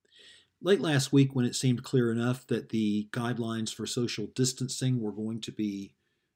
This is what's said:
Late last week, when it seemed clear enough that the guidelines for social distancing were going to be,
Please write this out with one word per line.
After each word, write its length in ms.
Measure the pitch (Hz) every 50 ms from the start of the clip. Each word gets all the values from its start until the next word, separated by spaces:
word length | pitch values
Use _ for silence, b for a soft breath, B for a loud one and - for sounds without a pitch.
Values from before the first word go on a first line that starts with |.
| b b b b b b b b b b b -
Late 200 | - 175 202 -
last 320 | - 165 147 135 135 -
week, 240 | 143 139 135 135 -
when 80 | 131 123
it 100 | 120 -
seemed 300 | - - 131 123 113 -
clear 260 | - - 131 120 117
enough 380 | 113 117 117 123 123 - - -
that 220 | 120 107 - -
the 380 | - 110 110 104 104 104 104 -
guidelines 600 | - 127 117 120 123 120 117 113 113 113 113 110
for 140 | - - 107
social 400 | - - 123 120 110 - - 104
distancing 720 | 95 - - 127 127 - - 131 127 - - 135 131 127 120
were 120 | 110 104
going 280 | 98 104 110 110 113 113
to 100 | - -
be, 420 | - - 110 104 98 98 98 - _ _ _ _ _ _ _ _ _